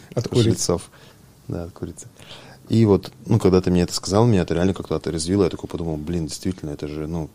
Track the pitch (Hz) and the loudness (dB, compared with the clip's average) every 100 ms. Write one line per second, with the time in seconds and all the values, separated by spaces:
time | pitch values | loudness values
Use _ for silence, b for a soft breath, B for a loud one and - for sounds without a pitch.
0 | B - 120 123 110 - - 87 - B | B -6 0 2 2 2 0 -2 -2 B
1 | B B B - - 87 85 - 82 - | B B B -20 -10 -10 -10 -12 -12 -12
2 | - - B B B B - 113 110 92 | -20 -20 B B B B -2 4 6 4
3 | - - - 113 92 92 90 90 87 - | 2 -12 0 2 6 4 4 2 2 -2
4 | - 101 120 98 85 82 92 90 - 80 | 0 2 4 4 0 0 0 -2 -4 -4
5 | 80 82 85 101 87 - - 82 82 78 | -4 -4 0 2 2 0 -10 -8 -6 -6
6 | 76 87 78 - 95 90 76 73 76 76 | -4 -6 -6 -6 -8 -8 -10 -10 -8 -8
7 | 76 85 73 | -6 -6 -8